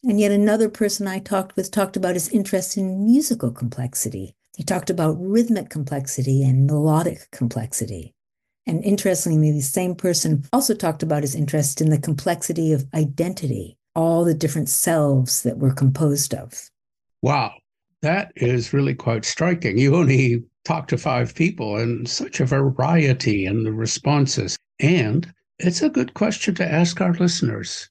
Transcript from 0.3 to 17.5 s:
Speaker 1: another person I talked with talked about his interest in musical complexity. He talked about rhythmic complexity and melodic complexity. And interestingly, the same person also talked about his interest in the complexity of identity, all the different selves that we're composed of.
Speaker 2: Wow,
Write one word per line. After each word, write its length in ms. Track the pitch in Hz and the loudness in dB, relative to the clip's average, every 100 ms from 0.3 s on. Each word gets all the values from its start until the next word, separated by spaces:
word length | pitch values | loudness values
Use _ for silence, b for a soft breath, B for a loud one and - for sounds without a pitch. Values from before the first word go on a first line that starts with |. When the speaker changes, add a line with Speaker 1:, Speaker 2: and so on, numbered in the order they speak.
Speaker 1:
another 380 | 202 208 214 226 | 4 4 4 2
person 360 | 220 208 202 202 | 0 -2 -2 -6
I 120 | 190 | -6
talked 380 | 190 196 190 - | -2 -4 -2 -6
with 140 | 185 | -4
talked 260 | - 196 196 | -2 -2 -2
about 180 | 185 | -2
his 160 | 180 170 | -2 -2
interest 480 | 226 196 190 180 - | -2 0 -2 -2 -4
in 260 | 190 190 | -4 0
musical 460 | 208 254 302 233 123 | 4 4 4 -2 -2
complexity. 840 | 120 123 120 123 - 107 98 95 _ _ - | -4 -8 -4 -6 -4 -6 -6 -12 _ _ -12
He 80 | |
talked 240 | 147 180 160 | -4 -4 -2
about 320 | 175 160 156 | 0 2 0
rhythmic 480 | 185 214 233 214 - | 0 2 4 0 -2
complexity 760 | 156 139 143 139 - 127 135 | -8 -6 -6 -6 -4 0 2
and 240 | 135 131 139 | 4 4 4
melodic 640 | 151 156 156 170 - - | 2 2 2 0 -4 -16
complexity. 800 | - 120 113 113 - 113 95 80 _ _ _ _ _ - | -4 -4 -4 -6 -6 -6 -8 -14 _ _ _ _ _ -6
And 180 | 160 | -2
interestingly, 680 | 208 196 196 180 175 156 151 | 0 2 2 0 2 4 4
the 120 | 151 | 2
same 320 | 139 - 180 | -2 -2 -2
person 500 | 180 185 170 160 151 143 | -2 -2 0 0 -2 0
also 220 | 254 277 | 0 0
talked 280 | - 170 156 | 0 -2 -2
about 200 | 160 151 | -2 -2
his 120 | 147 | -2
interest 460 | 139 139 156 147 - | -2 -2 0 -2 0
in 100 | 156 | 2
the 80 | 151 | 2
complexity 720 | 151 151 - 170 - - 160 | 0 -2 -2 -4 -4 -2 0
of 120 | 151 135 | 0 0
identity, 840 | 160 151 139 170 180 147 110 87 - _ - | -2 -2 0 -4 -2 -6 -6 -8 -16 _ -2
all 260 | 165 165 | 2 2
the 100 | 170 | 2
different 340 | 160 160 156 147 | 2 0 -2 -2
selves 760 | - - 165 147 135 127 - | -2 0 2 4 2 2 0
that 140 | 120 120 | -2 0
we're 160 | 139 | 0
composed 600 | 135 139 135 156 143 - | 2 2 2 0 0 -2
of. 360 | - 123 - - _ _ _ _ _ | -6 -10 -16 -20 _ _ _ _ _
Speaker 2:
Wow, 320 | 123 143 110 | 0 0 -2